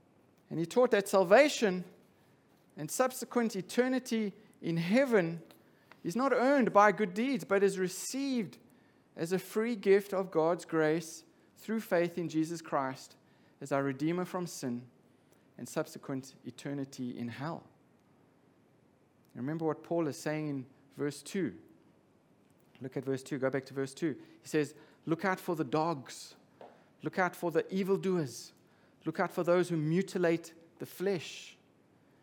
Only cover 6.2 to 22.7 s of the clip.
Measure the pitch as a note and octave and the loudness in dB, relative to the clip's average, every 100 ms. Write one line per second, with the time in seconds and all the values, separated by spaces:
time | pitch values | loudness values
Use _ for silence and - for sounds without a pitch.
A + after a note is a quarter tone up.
6.2 | C4+ A3 B3+ C#4+ G#3 G3+ G#3 F#3 G#3 G3 | 2 4 4 4 6 8 6 6 0 0
7.2 | C4 A#3+ D#3 G3 G3 F#3 F#3 - - C4 | -2 -2 2 4 4 2 -4 -4 -8 -4
8.2 | C#4 B3 D#3+ - - - _ _ _ - | -2 -2 -2 -8 -20 -20 _ _ _ -6
9.2 | E3 F#3 - A3 A3+ A3 G3 G3 G3+ F#3 | -2 -2 -2 -2 0 0 6 6 4 -4
10.2 | F#3 E3 D#3+ F3 - E3 D3+ E3 E3 - | 0 2 2 0 0 2 4 2 -2 -14
11.2 | - _ _ - - A3 A3 F3 F3 F3 | -20 _ _ -14 -6 -4 0 2 2 -2
12.2 | E3 D#3 D#3+ E3 - D3+ C3 C3+ - - | -2 -2 -2 -4 -4 -2 -2 -6 -14 -20
13.2 | _ _ _ - C#3+ C#3 C#3 C3+ D#3 F3 | _ _ _ -14 -4 0 0 0 0 -2
14.2 | F3+ F#3 E3+ - C3 A#2+ B2 _ _ _ | -2 -6 -6 -6 -6 -6 -10 _ _ _
15.2 | _ _ _ - A#2+ E3 D3+ C3 - C3+ | _ _ _ -16 -8 -6 -6 -10 -8 -8
16.2 | B2+ - A#2+ - D3 C#3+ C3+ - B2 - | -10 -16 -18 -12 -10 -8 -8 -8 -10 -8
17.2 | A#2+ A2+ D3 - - _ _ _ _ _ | -10 -8 -10 -10 -14 _ _ _ _ _
18.2 | _ _ _ _ _ _ _ _ _ _ | _ _ _ _ _ _ _ _ _ _
19.2 | _ - C3 E3 D#3+ D3+ - E3+ D#3 B2+ | _ -10 -6 -4 -4 -4 -4 -2 -2 -4
20.2 | D#3 D#3 D3+ C#3 A#2+ _ _ - C#3+ C#3 | -4 -4 -4 -6 -10 _ _ -6 -6 -6
21.2 | - G3+ C#3+ F2+ - - _ _ _ _ | -8 -4 -4 -6 -18 -20 _ _ _ _
22.2 | _ _ _ _ _ | _ _ _ _ _